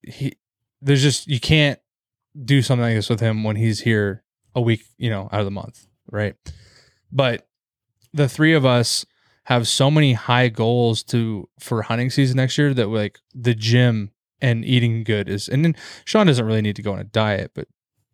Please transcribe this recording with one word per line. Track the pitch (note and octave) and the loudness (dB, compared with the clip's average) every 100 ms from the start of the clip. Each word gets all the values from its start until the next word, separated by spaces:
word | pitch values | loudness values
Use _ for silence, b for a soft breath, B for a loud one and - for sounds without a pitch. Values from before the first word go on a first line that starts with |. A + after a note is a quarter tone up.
he, | - - C3+ - _ _ _ _ | -20 -10 -10 -10 _ _ _ _
there's | C#3 C#3+ | 0 2
just, | C#3+ B2 - | 2 0 -4
you | B2+ | -4
can't | - D#3 D3 - _ _ _ _ _ D3 A#2+ | 2 2 2 -2 _ _ _ _ _ -14 0
do | C#3 | 2
something | A#2 B2 | 2 0
like | A#2 | 2
this | A2 G2+ | 0 0
with | A2+ | 0
him | A2+ A2 | 0 0
when | A2 G#2+ | -2 -2
he's | A2+ G#2 | -2 0
here | A#2 A2 G2+ G2 _ _ _ | 0 2 0 -4 _ _ _
a | B2+ | -2
week, | A#2 A2 - _ | 0 0 -4 _
you | B2 | -4
know, | G2+ F#2+ | -4 -4
out | G2+ | -4
of | G2 | -4
the | |
month, | G2 E2+ - _ _ - | -6 -12 -18 _ _ -12
right? | G#2 G#2 - - B B B B B B | -6 -6 -6 -20 B B B B B B
But | C3 C3 A#2 _ _ _ _ _ _ _ | -2 -2 -4 _ _ _ _ _ _ _
the | D3 C#3 | -2 -2
three | - D#3 | 2 2
of | D#3+ | 4
us | C3+ B2 A#2 - - _ _ _ - | 4 2 0 -2 -8 _ _ _ -2
have | B2+ A2+ | 0 0
so | - C3+ | 0 2
many | D#3 D3 | 4 4
high | A2+ - B2 B2 | 2 0 2 2
goals | A2 A2+ B2 A#2 A2 - | 0 0 2 2 0 -2
to, | A#2+ A2+ G#2 - _ | -2 -2 -6 -12 _
for | - A#2 | -6 -6
hunting | - A#2 B2+ | -2 -2 -2
season | C#3 C3+ C3 | 0 2 2
next | C3 - | 0 0
year | D3 B2+ | 0 2
that, | G#2 | 0
like, | A2 G#2 - _ | -2 -4 -8 _
the | B2+ B2 A2 | -4 -2 0
gym | A2 A#2+ B2 A2 G2+ _ _ _ | 2 4 4 2 -6 _ _ _
and | C3+ A2+ | -2 -2
eating | A2+ B2 A#2 A2+ | 0 2 2 -2
good | A2 G#2+ F#2+ | -2 -2 -2
is, | G2 - | -6 -4
and | C3+ E3 | 0 0
then | D3+ B B - | -2 B B -2
Sean | G#3+ F#3+ | 2 4
doesn't | B2+ A2 | 2 0
really | A2 | 0
need | G#2+ G#2 | 0 -4
to | |
go | G#2+ | -6
on | F#2+ | -8
a | |
diet, | G2 A2 G#2+ G2 - - | -4 -2 0 -2 -6 -12
but, | - _ _ _ _ | -14 _ _ _ _